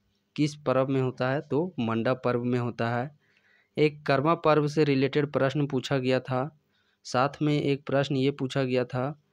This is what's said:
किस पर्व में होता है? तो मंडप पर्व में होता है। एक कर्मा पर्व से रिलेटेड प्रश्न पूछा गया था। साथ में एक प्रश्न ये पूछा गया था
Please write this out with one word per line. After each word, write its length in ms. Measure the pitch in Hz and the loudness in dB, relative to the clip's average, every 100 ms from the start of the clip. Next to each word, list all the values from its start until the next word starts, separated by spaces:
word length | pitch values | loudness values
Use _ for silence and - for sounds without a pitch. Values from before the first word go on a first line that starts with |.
| _ _ _ - | _ _ _ -4
किस 180 | 151 | -4
पर्व 320 | 147 - 127 135 | -2 0 0 2
में 140 | 131 | 0
होता 300 | 127 127 127 | 0 -2 -2
है? 100 | 139 | -2
तो 340 | 160 131 180 175 | -2 -2 -2 -2
मंडप 420 | 113 113 113 123 | -2 0 0 0
पर्व 200 | 127 120 | 0 -2
में 140 | 123 123 | 0 -2
होता 320 | 120 - 117 | -2 -2 -2
है। 340 | 120 139 - _ _ _ _ _ - | -2 -6 -10 _ _ _ _ _ 0
एक 280 | 151 151 - | 0 0 0
कर्मा 280 | 139 147 | 2 2
पर्व 340 | 170 160 151 147 | 2 4 4 2
से 160 | 147 | 2
रिलेटेड 480 | 147 135 131 147 147 | 2 4 2 0 0
प्रश्न 340 | 135 135 151 147 | 0 0 0 -2
पूछा 320 | 131 - 139 | -2 -2 -2
गया 220 | 127 127 | 2 0
था। 400 | 127 127 143 - _ _ _ _ | 0 -4 -4 -8 _ _ _ _
साथ 240 | - 123 139 - | -4 0 0 0
में 200 | 151 147 | 0 2
एक 240 | 143 139 - | 0 -2 -2
प्रश्न 300 | 135 143 139 | -2 0 0
ये 140 | 131 | 0
पूछा 340 | 143 131 139 | 0 -4 -2
गया 200 | 131 127 | 0 0
था 380 | 123 127 131 151 _ | -2 -4 -6 -6 _